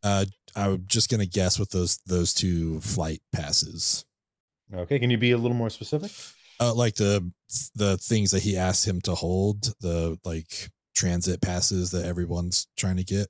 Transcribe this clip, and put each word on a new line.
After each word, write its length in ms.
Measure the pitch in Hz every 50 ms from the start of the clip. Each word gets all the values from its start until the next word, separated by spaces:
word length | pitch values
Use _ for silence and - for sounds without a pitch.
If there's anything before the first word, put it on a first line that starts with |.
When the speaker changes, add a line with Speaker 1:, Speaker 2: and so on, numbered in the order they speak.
| -
Speaker 1:
Uh, 220 | 101 101 98 98 98 - _ _ - -
I'm 280 | - 101 98 98 92 92
just 240 | 95 - 143 131 -
gonna 160 | 123 110 101
guess 320 | 90 - 101 92 90 - -
with 120 | 95 -
those, 280 | - 92 87 85 - - _
those 260 | - 90 90 87 82 -
two 480 | - - 95 87 85 82 80 80 78
flight 420 | 78 104 101 95 80 80 78 78 _ _ -
passes. 720 | - 78 73 - - - 76 80 82 - - - - - _ _ _ _ _ _ _ _ _ _ _ _ _ 104
Speaker 2:
Okay, 260 | 92 87 - 143 139
can 120 | 120 123
you 80 | 123 113
be 140 | 117 120 123
a 60 | 120
little 180 | 117 120 120
more 140 | 120 117 113
specific? 400 | - - 117 - - 151 165 208 - - - - - _ _ - - -
Speaker 1:
Uh, 120 | 120 120 113
like 200 | 117 120 117 107
the, 340 | - 107 101 101 101 90 87 - _ _ _ - - - - _
the 220 | 104 104 101 95 90
things 320 | - - 117 110 104 95
that 120 | - 95 -
he 140 | 104 98
asked 300 | 92 92 92 92 - -
him 140 | 107 95 90 -
to 120 | - 90
hold, 600 | - - 85 90 95 98 104 104 104 104 123 110 _
the, 380 | 101 87 85 85 82 82 82 - _
like, 460 | 90 82 80 78 _ - - - - _ _ _ _ _
transit 460 | - - 92 87 87 - - 90 85 -
passes 480 | 90 90 90 90 - 101 92 90 87
that 160 | 92 90 85
everyone's 600 | 87 87 87 87 87 87 85 85 87 90 - - _ _
trying 200 | - - 98 92
to 80 | 92 92
get. 220 | 92 95 98 104